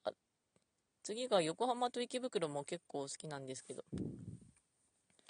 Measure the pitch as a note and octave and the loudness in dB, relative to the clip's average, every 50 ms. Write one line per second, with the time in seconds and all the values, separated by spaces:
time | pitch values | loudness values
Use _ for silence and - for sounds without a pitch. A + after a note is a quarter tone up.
0 | _ G#2 G#2+ - _ _ _ _ _ _ _ _ _ _ _ _ _ _ _ _ | _ -6 -6 -6 _ _ _ _ _ _ _ _ _ _ _ _ _ _ _ _
1 | - - G#3+ A3+ B3+ B3 A3+ G3 E3 D#3 E3 - A#3 B3 A#3+ A#3+ B3 B3 - A#3+ | -8 -6 -4 -4 2 4 6 6 6 6 4 2 2 2 4 4 2 2 2 0
2 | B3 A#3 - B3+ A#3+ B3+ - G3+ E3+ D3+ C#3+ C#3+ C#3+ - F3 F3 - - - D3 | -2 -2 -2 -2 -2 0 2 2 2 2 2 -2 -2 -2 -4 -6 -6 -4 -4 -2
3 | C#3 C#3+ - - - D#3+ D3 C#3 C3+ C3 C3 C3 - - C3 - - _ - - | -2 -2 -4 -6 -6 -6 -6 -6 -6 -6 -8 -8 -8 -8 -10 -10 -8 _ -6 -4
4 | - - - B2 - - - - - - - _ _ _ _ _ _ _ _ _ | -4 -4 -6 -8 -10 -10 -12 -12 -16 -20 -20 _ _ _ _ _ _ _ _ _
5 | _ _ _ _ _ - | _ _ _ _ _ -20